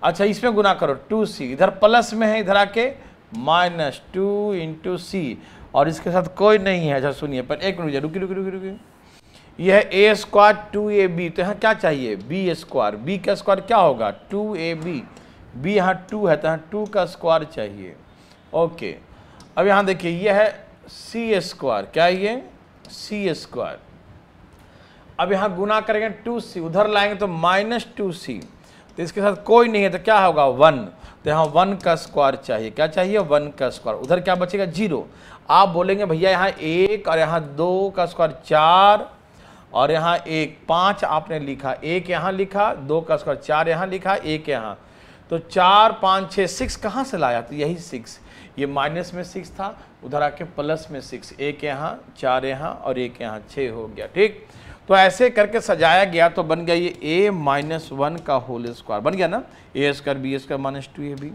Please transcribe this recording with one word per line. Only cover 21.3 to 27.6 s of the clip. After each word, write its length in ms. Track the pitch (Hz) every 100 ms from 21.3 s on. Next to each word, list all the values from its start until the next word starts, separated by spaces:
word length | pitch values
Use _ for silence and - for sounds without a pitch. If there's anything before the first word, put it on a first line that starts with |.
| 202
स्क्वायर। 440 | 170 - 139 110 98
क्या 180 | -
है 120 | 170 185
ये? 260 | 202 240 - - _ _ -
सी 440 | - - 214 196
स्क्वायर। 460 | 147 - 127 92 60 - - - - _ _ - - - - - - - -
अब 120 | 180
यहाँ 240 | 190 202 180
गुना 240 | 202 214
करेंगे 280 | 214 214 220
टू 300 | 202 - 233
सी, 200 | - 190
उधर 280 | 165 170 208
लाएंगे 280 | 208 202 208
तो 120 | 202
माइनस 600 | 165 165 190